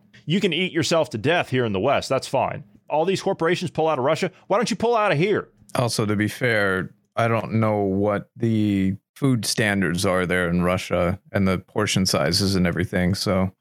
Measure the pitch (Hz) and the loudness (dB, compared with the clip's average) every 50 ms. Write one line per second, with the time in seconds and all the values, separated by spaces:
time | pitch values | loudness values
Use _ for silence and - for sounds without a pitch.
0 | _ _ _ - _ - 151 202 208 196 156 156 185 175 - 165 139 - 180 165 | _ _ _ -18 _ -4 -2 0 0 0 0 0 -4 -2 -2 -2 -2 0 2 0
1 | 151 - - 113 98 139 165 175 139 - - 127 123 113 101 95 98 135 135 104 | 0 0 -4 -4 -2 0 0 0 0 0 0 0 0 0 0 0 0 2 0 0
2 | - - 135 131 - - - 131 110 87 - - - - _ - _ _ - 151 | 0 0 -2 -2 -2 -2 -2 -2 0 -2 -4 -8 -14 -18 _ -20 _ _ -2 0
3 | 160 180 196 - - 190 196 - 165 160 180 165 175 143 - - 160 160 156 151 | 0 0 0 0 0 -2 -2 0 0 0 0 -2 -4 -6 -4 -2 0 0 0 0
4 | - 143 160 - 196 175 - - - _ 185 214 240 - 226 - - 233 240 220 | 2 0 0 0 -2 -6 -6 -10 -6 _ 0 0 0 0 -2 -2 0 0 2 2
5 | 208 202 170 139 170 214 196 123 - - _ _ - _ - - 127 117 - - | 2 2 2 2 2 2 0 0 -2 -6 _ _ -20 _ -2 -2 0 0 0 0
6 | 113 104 107 101 107 104 - - 135 123 113 107 101 98 95 92 87 - - _ | 0 0 0 0 0 -2 -2 -2 -2 0 2 2 2 2 0 0 -2 -4 -10 _
7 | _ _ _ - 113 113 113 110 - - 101 110 110 110 107 104 101 98 95 98 | _ _ _ -2 0 0 0 0 -2 -2 0 0 2 2 2 2 0 0 0 2
8 | 101 104 101 98 - - _ 123 117 113 113 110 107 104 101 98 95 95 95 - | 2 0 0 -2 -4 -8 _ -4 -2 0 2 2 2 2 2 2 2 0 -2 -4
9 | - _ _ - 143 139 131 117 98 - - - 117 104 101 98 95 78 85 87 | -8 _ _ -4 0 0 0 0 0 -2 -2 0 0 0 2 0 0 0 0 0
10 | 95 98 90 92 92 85 90 90 90 85 85 90 87 87 92 92 - - 95 87 | 0 0 0 0 0 0 0 0 0 0 0 0 2 2 0 -2 -2 -2 -2 0
11 | 90 87 92 - - - - 101 98 95 92 90 - - _ 113 107 98 - - | 0 0 -2 -4 -8 -6 -2 0 0 0 0 -2 -4 -6 _ -2 -2 0 0 0
12 | 95 92 - 95 73 73 85 95 101 95 98 90 90 87 85 78 90 - - 92 | 2 2 2 2 0 0 0 0 0 0 2 2 2 0 0 -2 -4 -2 -2 0
13 | 90 90 92 - - 110 95 92 92 92 - _ | 0 0 0 0 -2 -2 0 0 0 -2 -4 _